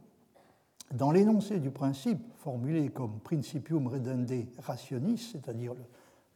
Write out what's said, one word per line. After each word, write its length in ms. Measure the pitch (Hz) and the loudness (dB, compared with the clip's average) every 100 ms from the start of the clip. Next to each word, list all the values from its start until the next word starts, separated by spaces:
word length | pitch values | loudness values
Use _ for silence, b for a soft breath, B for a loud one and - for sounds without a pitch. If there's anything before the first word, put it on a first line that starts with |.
| - _ _ b b b b - - | -20 _ _ b b b b -20 -8
dans 200 | 123 139 | 0 4
l'énoncé 480 | 175 214 214 - 202 | 8 8 6 2 0
du 100 | 135 | -2
principe 500 | 131 139 135 240 185 - | 0 0 0 0 -2 -4
formulé 540 | - 147 123 127 160 139 | -10 -6 -4 0 2 0
comme 320 | - 120 107 | -2 -6 -6
principium 640 | - 160 123 147 - 160 123 | -2 -2 -2 -6 -2 0 0
redende 600 | 135 123 127 123 127 110 - | 0 -2 0 0 0 -4 -8
rationis, 600 | - 127 - 127 170 233 | -8 -8 -6 -2 0 0
c'est-à-dire 560 | - 156 - 113 120 | -2 -10 -6 -6 -6
le, 80 | 123 123 B B B B | -8 -12 B B B B